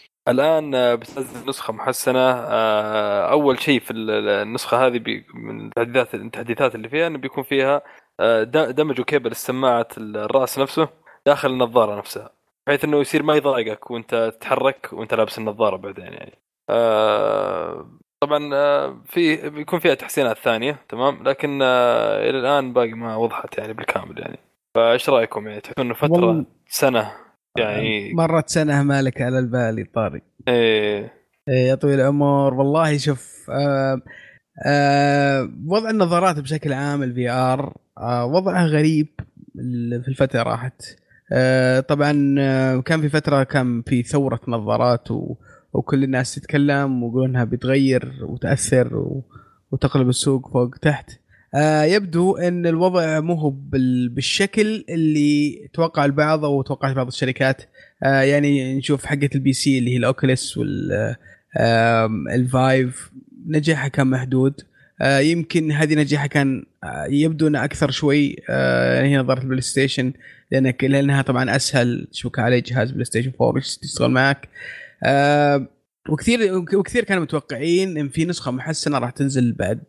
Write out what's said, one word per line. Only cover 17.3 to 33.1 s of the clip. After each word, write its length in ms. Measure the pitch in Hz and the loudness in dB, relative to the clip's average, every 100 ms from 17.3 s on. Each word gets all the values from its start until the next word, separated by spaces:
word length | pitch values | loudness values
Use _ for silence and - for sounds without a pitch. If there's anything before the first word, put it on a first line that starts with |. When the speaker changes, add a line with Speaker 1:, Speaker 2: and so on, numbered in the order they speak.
| 104 95 92 82 85 - - _ _ | 0 -2 -4 -6 -10 -14 -20 _ _
Speaker 1:
طبعًا، 320 | 147 147 147 | -2 0 -2
آه، 480 | 139 143 143 139 127 - | 0 0 0 -2 -8 -6
في، 440 | - 165 156 151 | 0 0 0 -4
بيكون 300 | 151 151 175 | -10 -6 0
فيها 140 | 175 | 2
تحسينات 440 | 135 - - 127 113 | 0 -2 -2 0 0
ثانية، 400 | 127 113 127 147 _ | 0 0 -2 -6 _
تمام، 340 | 113 135 143 | -2 -2 0
لكن، 360 | 127 135 147 139 | -2 -2 -4 0
آه، 680 | 131 127 123 113 110 104 110 | 2 4 4 2 0 0 0
إلى 80 | 131 | -2
الآن 340 | 123 143 131 | 0 0 0
باقي 200 | 123 117 | 0 -2
ما 240 | 113 117 110 | -4 -8 -2
وضحت 420 | 113 - - - | -2 -4 -8 -10
يعني 140 | - | -10
بالكامل 460 | 113 - - - - | -10 -6 -6 -6 -12
يعني. 200 | - - _ _ _ - | -14 -16 _ _ _ 2
فإيش 340 | 117 123 - | 4 4 4
رأيكم 360 | 131 113 110 107 | 2 2 -4 -10
يعني؟ 140 | 107 | -14
تحسون 260 | - - 123 | -12 -6 -6
إنه 80 | |
فترة 320 | 117 151 175 180 | -2 2 4 4
Speaker 2:
والله 180 | 165 - _ _ | 2 -2 _ _
Speaker 1:
سنة 440 | - 139 120 104 - - _ _ 127 | 0 2 2 -2 -8 -20 _ _ -4
يعني؟ 560 | 110 104 110 107 101 | -2 -2 -2 -4 -4
Speaker 2:
مرت 340 | 165 165 165 151 | -2 0 0 0
سنة 340 | 165 151 143 | -2 0 2
ما 200 | 143 139 | 2 2
لك 180 | 135 123 | 0 -2
على 160 | 127 127 | -2 0
البال 400 | 123 123 117 110 | 0 0 -2 -2
يا 80 | 107 | -6
طارق. 280 | - 104 69 - _ - | -4 -4 -6 -14 _ 0
Speaker 1:
إيه. 640 | 120 113 107 104 104 110 - _ _ - | 2 4 2 0 -2 -6 -16 _ _ -2
Speaker 2:
إيه، 200 | 127 127 | 2 2
يا 60 | |
طويل 260 | 131 147 139 | 2 2 2
العمر. 540 | 131 143 143 139 139 | 2 2 2 4 2
والله 440 | 127 139 156 165 147 | 2 0 2 2 0
شوف، 520 | 139 | 0